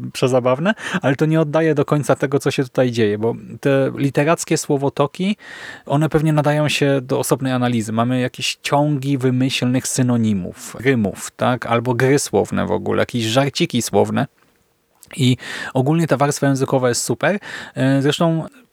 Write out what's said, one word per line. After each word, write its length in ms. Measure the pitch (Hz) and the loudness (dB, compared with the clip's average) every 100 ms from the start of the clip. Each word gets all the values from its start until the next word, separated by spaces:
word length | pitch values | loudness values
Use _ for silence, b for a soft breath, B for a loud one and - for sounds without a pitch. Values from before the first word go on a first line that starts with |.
| 127 | -10
przezabawne, 600 | - 131 127 120 127 185 220 B 185 | -2 0 2 2 0 0 -2 B -2
ale 140 | 156 139 | 0 0
to 100 | 156 | 2
nie 160 | 160 | 2
oddaje 340 | 151 156 160 147 | 2 2 2 2
do 100 | - | 2
końca 300 | 147 135 135 | 0 2 0
tego, 240 | 135 139 | 0 0
co 120 | 143 | 0
się 120 | - | -2
tutaj 280 | 127 - 127 | 0 0 0
dzieje, 260 | 117 104 104 | 2 2 2
bo 180 | 113 120 - 113 | -2 -4 -10 -4
te 300 | 139 139 135 117 | 0 2 0 0
literackie 640 | 139 147 147 170 - 160 | 0 2 2 0 0 -2
słowotoki, 800 | - 139 135 - 143 - 185 208 B B B B - | 0 0 0 0 -2 -2 -4 -4 B B B B -2
one 240 | 143 156 | 0 2
pewnie 240 | 156 156 | 2 2
nadają 360 | 151 147 151 147 | 2 2 2 0
się 300 | - 143 139 | 2 2 0
do 180 | 127 131 | 0 -2
osobnej 340 | - 143 135 | 0 -2 0
analizy. 380 | 127 123 117 107 | 0 0 0 0
Mamy 280 | 113 120 127 | 0 0 0
jakieś 380 | 123 - - - | -2 -4 -6 -6
ciągi 560 | - 143 151 143 139 135 | 0 0 2 0 -2 0
wymyślnych 720 | 131 127 135 - 131 127 - | 0 2 0 0 0 0 -2
synonimów, 880 | - 127 120 110 98 87 - - - | 0 2 2 2 0 -4 -10 -14 -2
rymów, 520 | 123 127 101 - - | 0 2 0 -4 -12
tak? 340 | - 120 123 - | -4 -2 -2 0
Albo 280 | 117 117 | 0 0
gry 260 | 120 131 139 | 2 2 2
słowne 460 | - 101 95 95 92 | 2 0 0 -2 -2
w 60 | |
ogóle, 300 | 98 101 98 | -2 0 0
jakieś 220 | 107 123 | 0 -2
żarciki 580 | 110 123 139 - 175 120 | 0 2 0 0 -2 -2
słowne. 460 | - 101 104 110 127 _ _ _ _ _ _ _ - - | 0 2 2 0 -4 _ _ _ _ _ _ _ -14 0
I 200 | 123 123 B B B | 2 2 B B B
ogólnie 340 | 135 131 165 156 | -2 2 2 2
ta 100 | 131 | 2
warstwa 300 | 143 - 139 | 0 0 0
językowa 420 | 135 135 135 127 | 0 0 2 2
jest 140 | 117 | 0
super. 360 | - 120 151 202 B B B - | -2 -2 0 -2 B B B -2
E, 260 | 131 139 | 0 2
zresztą 460 | 143 - 165 165 151 - _ | 2 2 0 0 -4 -14 _